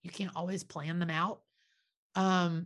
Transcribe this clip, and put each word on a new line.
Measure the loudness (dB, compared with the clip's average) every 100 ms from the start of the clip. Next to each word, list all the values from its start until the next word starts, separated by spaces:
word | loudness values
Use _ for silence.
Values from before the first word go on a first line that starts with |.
You | -14
can't | -8 -6 -4
always | -4 -6
plan | -6 -8 -4 -2
them | 0
out. | 0 0 -4 _ _ _ _ _ _ _ 2
Um, | 4 6 4 0